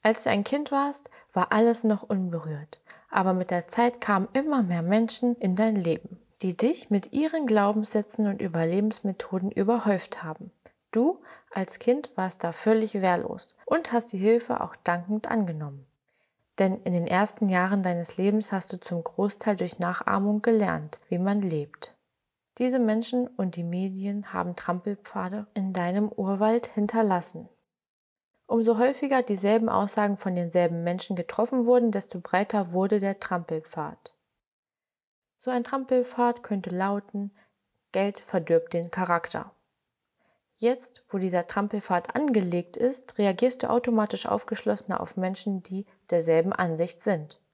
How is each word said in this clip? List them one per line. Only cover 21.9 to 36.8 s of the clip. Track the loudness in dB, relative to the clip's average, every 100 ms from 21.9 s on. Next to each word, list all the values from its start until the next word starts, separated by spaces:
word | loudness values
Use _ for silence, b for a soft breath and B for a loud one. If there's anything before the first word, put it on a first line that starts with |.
| _ _ _ _ _ _ -2
Diese | 0 2
Menschen | 2 2 0 -2 -2
und | -2 -4 -2
die |
Medien | -4 -2 -4 -4 -4 -6 -6
haben | -4 -4 -4
Trampelpfade | -4 -2 -4 -8 -8 -6 -6 -6 -8
in | -4 -2
deinem | -2 0 0 0
Urwald | -2 -2 2 2 2 0
hinterlassen. | -2 0 2 2 2 -2 -12 -18 _ _ _ _ _ _ _ _ _ -2
Umso | 2 4 6
häufiger | 4 2 2 2
dieselben | 2 0 4 4 4
Aussagen | 2 2 2 2 0
von | -2 -2
denselben | 2 2 2 2
Menschen | -2 -4 -4 -6
getroffen | -4 -2 0 2 6
wurden, | 6 6
desto | 0 -4 -12
breiter | -2 0 2 0 0
wurde | 0 2 2
der | 0 -4
Trampelpfad. | -4 -4 -4 -8 -6 -10 -10 -10 -20 _ _ _ _ _ _ _ _ _ _ _ _ _
So | -4
ein | -2 -2
Trampelpfad | -6 0 0 0 0 0 0
könnte | -4 -6 -4
lauten: | -4